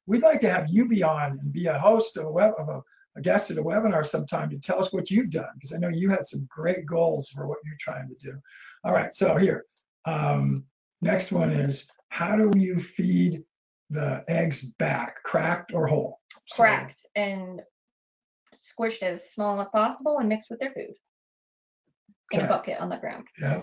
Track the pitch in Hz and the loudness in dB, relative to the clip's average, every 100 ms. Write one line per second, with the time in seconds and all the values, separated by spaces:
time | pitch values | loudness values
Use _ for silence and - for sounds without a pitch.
0 | - 226 320 302 208 180 156 196 247 214 | 0 4 6 6 4 2 2 4 4 4
1 | 160 151 143 135 143 147 170 143 190 226 | 2 2 -2 -4 -4 -2 0 4 6 4
2 | 220 - 156 160 214 214 151 - - _ | 2 -4 -4 2 2 2 -6 -10 -12 _
3 | _ - 147 196 - 160 156 196 226 165 | _ -4 2 2 0 -4 -2 0 2 0
4 | 151 156 147 160 151 143 - 185 185 190 | 0 -4 -4 -4 -4 -6 -4 -2 -2 -4
5 | 175 202 240 156 - - 135 160 175 165 | 0 0 2 -4 -8 -12 -10 -4 -2 0
6 | 190 190 - 143 135 - 165 185 151 165 | 2 0 -2 -8 -10 -4 -2 -2 -2 0
7 | 165 151 135 135 143 147 151 151 - - | 2 0 -6 -8 -8 -8 -10 -12 -10 -10
8 | 135 - 135 139 - - - - 180 180 | -12 -14 -16 -16 -18 -20 -20 -8 0 0
9 | 175 - 196 156 190 - - _ _ _ | 0 0 2 4 4 2 -8 _ _ _
10 | 160 156 147 143 139 135 - _ _ _ | -6 -2 0 2 0 0 -6 _ _ _
11 | 170 185 - 175 160 147 143 139 - _ | 0 0 0 0 2 2 0 -2 -8 _
12 | _ - 175 214 214 196 185 180 - - | _ -6 0 4 6 6 4 0 -4 -2
13 | 180 180 180 156 - _ _ _ - 151 | 2 4 4 0 -8 _ _ _ -8 -4
14 | 143 131 - 170 165 139 127 - 156 - | -4 -4 -2 0 0 -4 -8 -4 -2 -2
15 | - - - 160 160 175 - 170 156 151 | -6 -10 -4 -2 0 -4 -4 -2 0 0
16 | - - _ - - - 226 202 - - | -2 -10 _ -20 -8 4 4 4 -4 -14
17 | _ 208 202 196 185 180 - _ _ _ | _ -4 -4 -4 -8 -14 -18 _ _ _
18 | _ _ _ _ _ - - - 226 - | _ _ _ _ _ -20 -18 -6 -4 -4
19 | 185 175 - - 208 202 196 214 226 254 | -4 -6 -8 -4 -2 -2 0 2 2 0
20 | 285 294 214 214 - 233 269 - - - | -2 0 0 -2 -4 -10 -8 -8 -12 -16
21 | _ _ _ _ _ _ _ _ _ _ | _ _ _ _ _ _ _ _ _ _
22 | _ _ _ 170 190 196 - - 180 - | _ _ _ -2 0 -2 -4 -8 -6 -8
23 | - - - - 143 - | -8 -12 -16 -8 -4 0